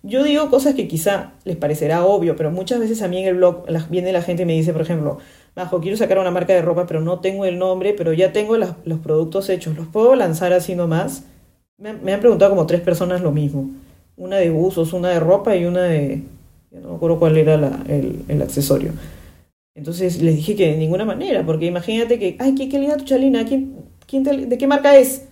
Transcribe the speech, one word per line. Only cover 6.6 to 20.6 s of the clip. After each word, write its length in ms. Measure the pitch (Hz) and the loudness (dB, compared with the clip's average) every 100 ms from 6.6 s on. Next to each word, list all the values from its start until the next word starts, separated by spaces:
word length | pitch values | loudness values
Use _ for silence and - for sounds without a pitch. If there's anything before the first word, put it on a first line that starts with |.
ropa, 260 | 165 170 175 | 2 -2 -2
pero 140 | 160 | -2
no 180 | 160 180 | -2 -2
tengo 240 | 190 196 | -4 -2
el 160 | 196 175 | -4 -2
nombre, 340 | 185 185 185 | -2 -2 -2
pero 200 | 202 165 | -2 -2
ya 180 | 160 185 | 2 2
tengo 240 | 202 208 226 | 2 0 0
las, 200 | 185 165 - | -2 -6 -8
los 140 | 160 | -8
productos 500 | 151 156 165 190 190 | -2 -2 0 -4 -4
hechos, 260 | 185 170 156 | -4 -4 -8
¿los 120 | 160 | -6
puedo 280 | 214 233 262 | 2 4 4
lanzar 380 | 190 160 180 | 2 0 2
así 200 | 180 180 | 0 0
nomás?". 500 | 180 170 160 208 - - - _ _ _ _ | -4 -2 0 -2 -8 -16 -20 _ _ _ _
Me 120 | 208 | -14
han, 140 | 220 190 | -10 -4
me 80 | |
han 80 | 196 | 2
preguntado 300 | 233 185 196 | 4 6 4
como 140 | 196 160 | 4 0
tres 140 | 175 | 0
personas 400 | 175 165 180 180 | 0 -2 -2 -2
lo 120 | 175 | 0
mismo. 380 | 147 143 139 135 - - _ _ _ | 0 -2 -4 -6 -10 -20 _ _ _
Una 220 | 185 196 | -4 0
de 120 | 170 | 2
buzos, 440 | 160 180 180 160 | 2 0 0 -2
una 160 | 180 180 | -2 0
de 100 | 175 | 0
ropa 380 | 160 196 226 190 | 4 2 4 0
y 80 | 175 | 0
una 180 | 175 | 0
de, 400 | 180 156 143 139 - - - _ _ | 0 0 0 -4 -10 -20 -20 _ _
ya 80 | 175 | -20
no 120 | - | -14
me 40 | 170 | -4
acuerdo 240 | 165 160 | 0 2
cuál 180 | 165 156 | 4 4
era 200 | 156 156 | 4 4
la, 260 | 139 135 - | 2 -2 -4
el, 340 | 147 135 - - | -2 -2 -6 -4
el 120 | 151 | -4
accesorio. 520 | 139 - 139 135 - - - - - - _ _ _ - | -2 -4 0 0 0 -8 -14 -20 -20 -20 _ _ _ -16
Entonces 460 | 156 175 185 170 | -12 -4 -2 2
les 160 | 165 151 | 2 2
dije 180 | 156 | 0
que 160 | 202 | 0